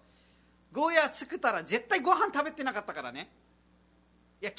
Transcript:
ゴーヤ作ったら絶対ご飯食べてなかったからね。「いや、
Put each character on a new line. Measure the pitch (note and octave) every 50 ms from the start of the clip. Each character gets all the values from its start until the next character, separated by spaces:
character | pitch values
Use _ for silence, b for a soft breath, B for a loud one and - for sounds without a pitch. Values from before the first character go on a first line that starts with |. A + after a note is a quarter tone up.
| b b b b b b b b b b b b _ _ -
ゴ | B3+ D4+ E4
ー | E4+
ヤ | D#4+ D4+ C4+
作 | - - C#4+ - E4
っ | -
た | - A#3+ G#3+
ら | F3 D#3+
絶 | D#3+ F#3 A#3 -
対 | - G4+ F4+
ご | B3+ F4 F#4
飯 | F#4 A4 G4+ -
食 | C#4+ D4
べ | D#4
て | D4+ - C4+
な | C4+ -
か | G#3
っ | G3+
た | - -
か | D#3 B2+
ら | B2 A#2+
ね。 | C#3+ E3 - _ _ _ _ _ _ _ _ _ _ _ _ _ _ _ _ _ _ _ _ _ _
「い | G3
や、 | G3+ -